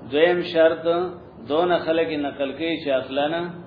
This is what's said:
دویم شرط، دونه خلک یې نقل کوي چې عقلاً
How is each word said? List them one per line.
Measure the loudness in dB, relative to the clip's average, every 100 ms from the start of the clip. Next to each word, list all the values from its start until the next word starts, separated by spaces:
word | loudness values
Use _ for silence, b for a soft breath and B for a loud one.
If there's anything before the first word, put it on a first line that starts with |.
| -2
دویم | 4 4 4
شرط، | 0 4 4 4 0 0 -2 -6 -18 -18 -2
دونه | 0 2 2
خلک | 2 0 0
یې | -2 -4
نقل | -4 -6
کوي | -4 -4 -4
چې | -2
عقلاً | -2 -2 -2 -2 -2 -6 -10